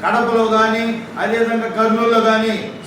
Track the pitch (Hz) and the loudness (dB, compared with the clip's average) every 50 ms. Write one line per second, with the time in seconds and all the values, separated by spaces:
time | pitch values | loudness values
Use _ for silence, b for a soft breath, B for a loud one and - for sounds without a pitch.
0 | - 185 208 233 240 233 233 226 226 220 220 220 220 220 220 226 226 233 226 - | -4 -2 0 0 0 2 2 2 2 2 2 2 2 2 2 0 -2 -2 -4 -6
1 | - - - - 190 208 226 233 233 226 226 220 220 220 - 214 220 226 226 226 | -8 -12 -8 -6 -4 -2 0 0 0 0 0 -2 -4 -4 -2 0 0 2 2 2
2 | 233 233 233 226 226 226 220 220 220 226 208 - - - - - - | 2 2 2 4 4 4 2 2 0 0 -2 -4 -6 -10 -12 -14 -14